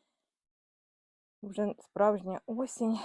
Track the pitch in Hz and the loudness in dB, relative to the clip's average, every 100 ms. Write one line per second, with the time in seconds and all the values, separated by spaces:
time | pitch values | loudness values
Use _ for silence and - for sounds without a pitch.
0 | _ _ _ _ _ _ _ _ _ _ | _ _ _ _ _ _ _ _ _ _
1 | _ _ _ _ 208 196 208 - - - | _ _ _ _ -8 -2 -2 -4 -6 2
2 | 208 208 185 185 - 226 262 - 226 226 | 4 4 -2 -8 -6 -4 -4 0 0 0